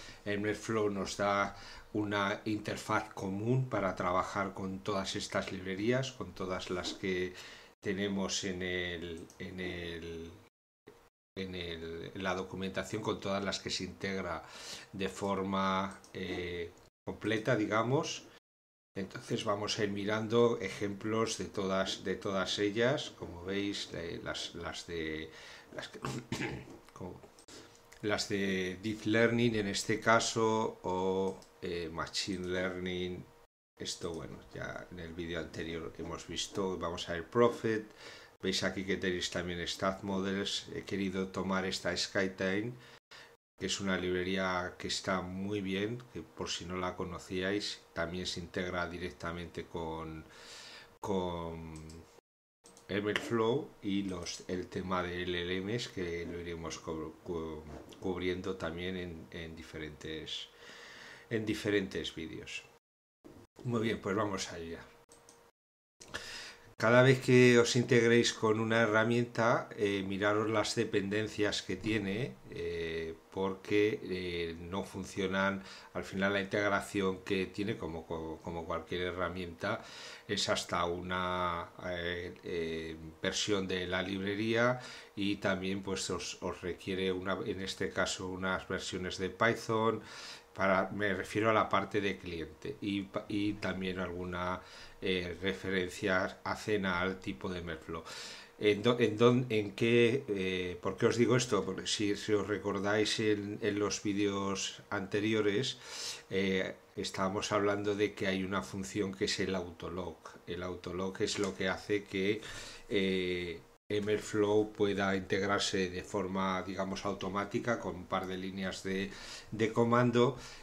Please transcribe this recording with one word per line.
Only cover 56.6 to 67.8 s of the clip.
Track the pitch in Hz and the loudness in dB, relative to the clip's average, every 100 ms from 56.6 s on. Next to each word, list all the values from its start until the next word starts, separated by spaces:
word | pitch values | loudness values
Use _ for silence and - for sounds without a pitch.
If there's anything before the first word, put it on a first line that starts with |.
| 80 76 | -6 -8
cu-, | - 80 78 - | -6 -6 -6 -10
cu-, | - 85 80 78 76 69 - - | -6 -4 -4 -8 -10 -14 -14 -8
cubriendo | 95 90 90 90 95 92 | -4 0 0 0 -2 -4
también | 82 85 90 92 | -4 -4 -4 -4
en, | 90 80 - | -6 -10 -12
en | 87 82 80 | -12 -10 -12
diferentes, | 80 80 78 76 80 78 76 - - - - - - - - - - | -12 -10 -10 -10 -10 -8 -8 -10 -10 -16 -20 -18 -18 -18 -18 -18 -4
en | 113 | -2
diferentes | 107 101 107 101 95 90 76 | 0 0 2 2 2 -4 -6
vídeos. | - 80 - - - - - _ _ _ _ - - - - 127 | -6 -10 -10 -10 -12 -12 -20 _ _ _ _ -20 -20 -20 -10 -2
Muy | 117 | 0
bien, | 113 101 | 2 0
pues | 101 98 | 0 0
vamos | 104 95 - | 0 -2 -6
allá. | 95 82 82 - - _ - - - - _ _ _ _ _ - - - - - - - - | -8 -8 -10 -12 -20 _ -20 -20 -20 -20 _ _ _ _ _ -12 -10 -8 -12 -12 -16 -20 0
Cada | 110 120 | 8 10
vez | 131 127 | 10 8
que | - 123 123 120 | 8 10 12 10
os | 117 | 8
integréis | 127 | 4